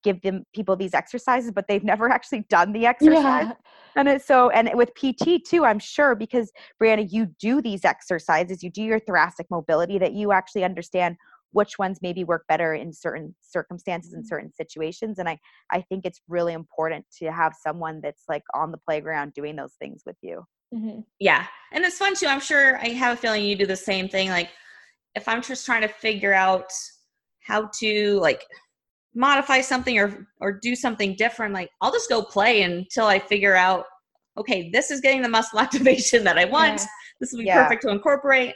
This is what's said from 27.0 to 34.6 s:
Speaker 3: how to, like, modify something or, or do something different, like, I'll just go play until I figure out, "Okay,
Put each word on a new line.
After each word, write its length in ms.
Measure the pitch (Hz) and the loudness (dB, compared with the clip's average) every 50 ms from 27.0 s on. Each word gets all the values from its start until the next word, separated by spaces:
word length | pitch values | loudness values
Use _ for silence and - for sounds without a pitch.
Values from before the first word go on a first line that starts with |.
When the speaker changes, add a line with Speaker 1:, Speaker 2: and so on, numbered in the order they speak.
| _ _ _ _ _ _ _ _ | _ _ _ _ _ _ _ _
Speaker 3:
how 300 | _ - 208 214 220 214 - - | _ -4 -4 -4 -4 -4 -10 -6
to, 400 | 226 214 208 208 208 208 202 196 | -4 -2 0 0 0 2 2 2
like, 260 | 175 151 131 - - _ - - _ _ _ _ _ _ _ _ _ _ _ | 2 0 0 -2 -6 _ -20 -20 _ _ _ _ _ _ _ _ _ _ _
modify 440 | 233 254 277 285 269 277 - 269 262 | 0 2 2 2 2 2 2 2 2
something 360 | 254 - 277 254 254 262 240 | 2 0 -2 -2 -2 0 2
or, 300 | 214 202 208 196 - - _ _ _ | 2 2 0 -2 -8 -18 _ _ _
or 100 | - 196 | -6 -6
do 240 | 196 196 - 240 247 | -6 -4 -4 -4 -4
something 400 | 247 - 247 226 214 208 196 190 | -2 -2 -4 -2 -2 -4 -4 0
different, 360 | 196 220 233 233 240 226 208 | 0 0 0 0 -2 -6 -6
like, 200 | 196 185 180 - _ _ | -6 -6 -8 -10 _ _
I'll 100 | - 247 | -2 0
just 160 | 440 480 453 | 0 0 -2
go 140 | - 254 226 | 0 -2 -2
play 400 | 196 - - 202 202 233 240 214 | -2 -2 0 2 4 4 4 4
until 460 | 190 175 175 175 185 _ - 247 226 | 2 2 -2 -4 -8 _ -2 0 2
I 100 | 214 196 | 4 4
figure 380 | 196 196 - 208 202 196 202 190 | 2 2 0 -2 2 4 4 6
out, 300 | 185 180 185 190 175 - - - _ _ _ _ _ _ _ _ | 6 6 4 2 0 -2 -10 -18 _ _ _ _ _ _ _ _
"Okay, 320 | - 214 - 233 185 | -12 -4 -4 -4 -4